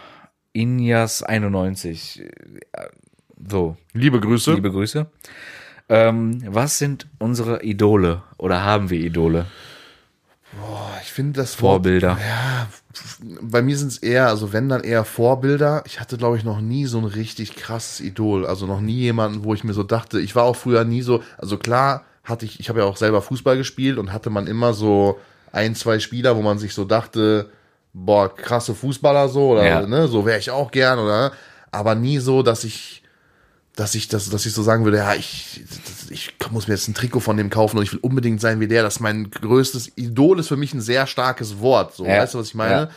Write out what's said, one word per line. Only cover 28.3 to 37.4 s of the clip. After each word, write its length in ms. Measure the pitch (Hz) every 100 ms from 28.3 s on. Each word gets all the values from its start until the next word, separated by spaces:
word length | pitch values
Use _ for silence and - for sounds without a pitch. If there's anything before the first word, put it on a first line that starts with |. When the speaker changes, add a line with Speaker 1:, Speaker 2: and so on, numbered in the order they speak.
| -
Speaker 2:
krasse 380 | - 120 120
Fußballer 560 | 101 135 135 147 143 139
so“, 220 | 139 139
oder, 160 | 110 85
Speaker 1:
Ja. 180 | 82 101
Speaker 2:
ne, 220 | 131 156
so 180 | 113 104
wär 140 | 110
ich 100 | -
auch 220 | 135 131
gern, 260 | 135 131 123
oder, 340 | 107 104 135 - - - -
aber 220 | 104 110
nie 240 | 110 127 143
so, 240 | 123 131
dass 220 | 117 113
ich, 400 | 113 - - - _ _ _ _ _ _ _ -
dass 180 | 104
ich 140 | 110 -
das, 220 | 107 98
dass 140 | 101 113
ich 60 |
so 100 | 107
sagen 220 | 107 113 107
würde, 120 | 104
„Ja, 160 | 101
ich, 500 | 104 - - - - -
das, 400 | - - - -
ich 240 | - - - -
muss 180 | 113 101
mir 60 |
jetzt 140 | 101 -
ein 60 | 104
Trikot 240 | 123 127
von 180 | -
dem 140 | 107